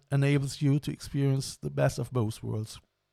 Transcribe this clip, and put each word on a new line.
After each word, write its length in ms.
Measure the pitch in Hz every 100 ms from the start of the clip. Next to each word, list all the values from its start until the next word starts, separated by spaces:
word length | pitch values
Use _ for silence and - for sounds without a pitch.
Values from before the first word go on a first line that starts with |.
| _
enables 500 | 139 139 143 135 -
you 180 | 143 143
to 120 | 143
experience 640 | - - 143 139 135 131 -
the 140 | 147
best 300 | 143 135 -
of 120 | 131
both 300 | 127 110 -
worlds. 380 | 117 113 110 - - _ _